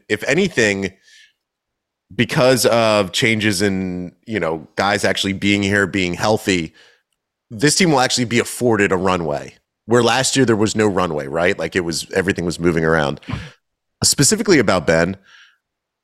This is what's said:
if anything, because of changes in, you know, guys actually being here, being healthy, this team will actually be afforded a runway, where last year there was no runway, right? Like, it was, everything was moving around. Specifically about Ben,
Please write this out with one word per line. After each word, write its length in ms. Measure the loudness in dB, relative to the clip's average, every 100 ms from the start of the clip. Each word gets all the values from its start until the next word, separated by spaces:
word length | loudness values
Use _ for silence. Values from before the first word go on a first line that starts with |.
| -6
if 160 | -4
anything, 680 | -2 0 0 2 0 0 -4 -10 _ -20 -20 _ _ _ _ _ _ _ _
because 540 | -4 -2 2 2 4 2
of 460 | 2 2 2 0
changes 500 | 0 0 0 0 0
in, 500 | -2 -2 -4 -6 -10 -14 -8
you 140 | -4
know, 260 | -4 -6 -10
guys 300 | -4 -2 0
actually 300 | 0 -2 -4
being 280 | -2 0 0
here, 240 | 2 0 0
being 280 | -2 -4
healthy, 600 | -2 -2 0 0 -2 -2 _ _ _ _ _ _ _ -18
this 220 | 0 0 2
team 140 | 2
will 100 | 4
actually 240 | 2 0
be 140 | 0 0
afforded 540 | -2 -2 0 2 2
a 40 | 0
runway, 580 | 0 0 -2 -6 -8 -20 _ _
where 180 | 0 2
last 340 | 4 2 0 2
year 100 | 2
there 100 | 2
was 180 | 0
no 120 | 2 0
runway, 400 | 0 -2 -4 -6
right? 320 | -2 0 0
Like, 180 | -4 -4
it 40 |
was, 300 | -4 -6 -8
everything 340 | -6 -4 -2 -4
was 120 | -2
moving 240 | 0 2
around. 380 | 2 2 0 -4 -8 -12 -12 -20 _ _ _ -4
Specifically 560 | -2 0 0 0 2 2
about 280 | 4 0 2
Ben, 320 | 2 2 -4 _ -20 -20 _ _ _ _ _